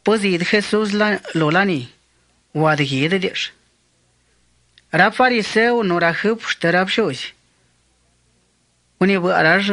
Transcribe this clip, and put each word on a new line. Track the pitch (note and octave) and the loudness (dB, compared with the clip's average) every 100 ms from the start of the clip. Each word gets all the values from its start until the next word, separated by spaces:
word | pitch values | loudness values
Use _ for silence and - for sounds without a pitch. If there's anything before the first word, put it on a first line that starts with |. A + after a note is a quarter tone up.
Păzit | - G#3+ G3+ F3 | 0 0 0 -2
Jesus | F3 G#3+ G3+ G#3+ G#3+ | 0 -2 0 -2 0
la | G#3 G#3+ G3 - | 0 0 -2 -4
lolani, | E3 D3+ E3+ G3 D3+ A#2+ _ _ _ _ _ _ | -2 0 2 0 -2 -6 _ _ _ _ _ _
o | D3+ | -2
adghid | D#3 D3 C#3 C3+ D#3 | 0 0 0 0 0
deș. | F#3+ F#3 - - _ _ _ _ _ _ _ _ _ _ _ _ - _ | -2 -4 -6 -10 _ _ _ _ _ _ _ _ _ _ _ _ -20 _
Ra | D#3 G3+ | 2 2
fariseu | G#3+ B3+ A#3+ F#3+ G#3+ A#3 A#3+ | 2 2 2 0 0 2 0
nu | G3+ F3 | 0 0
ra | E3+ | 0
hâp | E3 G3+ A3+ | 0 -2 -4
șterap | - - E3+ F3+ F#3+ | -6 -2 0 2 0
șozi. | A#3 G3 B2+ - _ _ _ _ _ _ _ _ _ _ _ _ _ _ _ _ _ | 0 -2 -4 -12 _ _ _ _ _ _ _ _ _ _ _ _ _ _ _ _ _
Unii | F#3 F#3+ | 0 2
vă | F3 | 0
araș | F3 D#3+ F3+ G3+ | 2 4 2 0